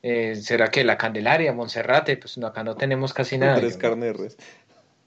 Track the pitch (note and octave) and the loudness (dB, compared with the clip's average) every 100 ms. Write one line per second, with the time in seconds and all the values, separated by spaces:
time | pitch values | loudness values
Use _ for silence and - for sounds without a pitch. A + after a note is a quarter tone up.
0 | B2 A#2 A2+ G#2+ G#2+ A#2 A2+ C#3 A#2+ G#2+ | -2 0 -2 -4 -2 2 2 2 2 2
1 | A2+ G#2+ A2+ E3 D#3 A#2+ A2+ A2+ A2+ C#3+ | -2 -2 2 2 2 -2 -4 -4 2 2
2 | D#3 C3 - B2+ A2+ A2 A2 A2 C3+ C3 | 2 -2 -6 -8 -8 -6 -6 -2 0 0
3 | C3+ - B2 C3+ C3+ A#2+ A#2 A#2+ A#2+ A2+ | -2 -2 -2 2 4 4 2 0 0 0
4 | A#2 G2+ - - - - _ _ _ _ | -2 -4 -8 -12 -20 -20 _ _ _ _